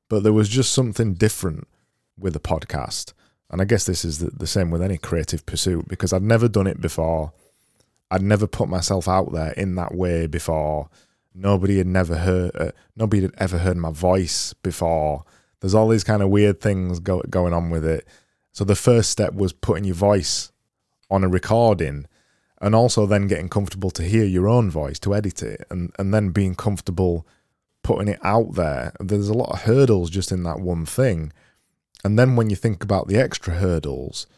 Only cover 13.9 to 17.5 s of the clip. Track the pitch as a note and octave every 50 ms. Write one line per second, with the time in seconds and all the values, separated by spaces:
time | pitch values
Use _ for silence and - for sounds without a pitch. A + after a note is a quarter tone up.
13.9 | D#2 D2+ F2+ F2+ F#2 F#2+ F2+ E2 - - - - - _ - F#2+ E2 - F2+ E2
14.9 | E2 D#2+ D2+ D2+ D2 - - - _ _ _ _ _ _ - F#2+ G2 A2 A2 A2
15.9 | A2+ G#2+ - - G#2+ G#2 G2 G2 G2+ G#2 G#2 G#2 F#2+ - - G#2 G2 F#2+ F#2 F2+
16.9 | F2+ E2+ F2 G2 F#2 F2 - - - F#2 F2+ F2